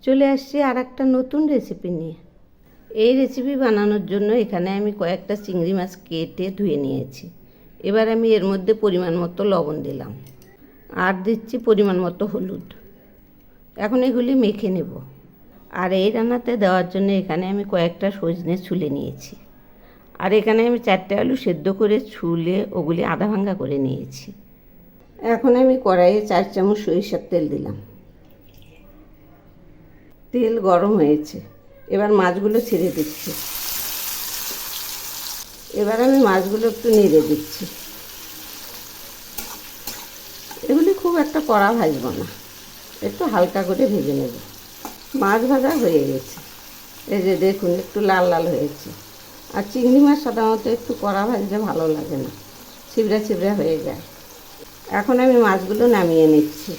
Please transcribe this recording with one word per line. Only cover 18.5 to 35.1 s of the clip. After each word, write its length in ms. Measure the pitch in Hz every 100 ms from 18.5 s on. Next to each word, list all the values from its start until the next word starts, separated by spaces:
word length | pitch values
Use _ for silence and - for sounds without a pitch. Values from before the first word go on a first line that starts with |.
| 180 180
ছুলে 220 | 180 151 139
নিয়েছি। 360 | 131 131 - - - - - - - - - -
আর 80 | 185 208
এখানে 220 | 214 220 233
আমি 100 | 240 233
চারটে 260 | 185 175 202
আলু 140 | - 269 -
সেদ্ধ 200 | 165 170 196
করে 180 | 214 214 -
ছুলে 420 | - 165 170 165 185 202 180
ওগুলি 240 | 156 170 -
আধা 140 | 170 202
ভাঙ্গা 220 | 208 202 185
করে 180 | - 143 135
নিয়েছি। 420 | 135 - - - - - - - - - - - - 220 226
এখন 160 | 269 247
আমি 120 | 262 254 208
কড়াইয়ে 360 | 185 180 208 208
চার 140 | 180 190
চামচ 240 | - 190 208 -
সরিষার 380 | 170 202 175 -
তেল 140 | 175 151
দিলাম। 220 | 135 139 - - - - - - - - - - - - - - - - - - - - - - - - - -
তেল 220 | 247 220 226 190
গরম 260 | 175 196 208
হয়েছে, 360 | 147 151 - - - - - - -
এবার 160 | 196 208 208
মাছগুলো 380 | 185 175 202 220 233
ছেড়ে 220 | 180 180 147
দিচ্ছি। 340 | 151 - - - - - - - - - - - - - - - - - - - -